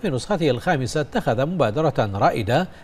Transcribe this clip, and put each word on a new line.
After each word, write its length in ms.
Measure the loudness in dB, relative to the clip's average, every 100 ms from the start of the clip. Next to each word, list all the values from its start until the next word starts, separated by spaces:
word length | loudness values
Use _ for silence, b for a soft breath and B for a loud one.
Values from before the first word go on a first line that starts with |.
في 80 | -4
نسخته 400 | -2 -2 0 2
الخامسة 520 | 0 0 0 0 -2
اتخذ 440 | -2 -2 0 0 0
مبادرة 640 | 0 0 2 0 0 -2
رائدة 540 | 2 2 2 0 0 0 B